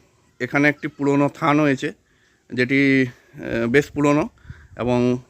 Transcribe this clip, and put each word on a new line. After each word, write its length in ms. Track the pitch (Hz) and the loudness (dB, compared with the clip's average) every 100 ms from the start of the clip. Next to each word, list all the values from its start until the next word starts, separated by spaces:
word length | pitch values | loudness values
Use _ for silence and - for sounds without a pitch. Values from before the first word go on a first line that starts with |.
| _ _ _ - | _ _ _ -10
এখানে 280 | 123 143 147 | -4 0 0
একটি 200 | 143 156 | 0 -8
পুরনো 400 | - 143 143 143 | -4 0 2 0
থান 320 | - - 147 | -2 0 2
হয়েছে, 320 | 151 131 147 - _ _ _ _ - | 2 0 -4 -10 _ _ _ _ -10
যেটি, 280 | 123 127 135 139 135 | -4 0 2 2 2
এ, 640 | 127 - _ 147 131 120 117 | 0 -6 _ -14 -8 -4 0
বেশ 220 | 131 147 | 0 0
পুরনো 380 | - 147 147 127 _ - - - - | 0 0 2 -2 _ -20 -20 -18 -8
এবং 420 | 120 123 123 123 - | -2 0 0 -2 -6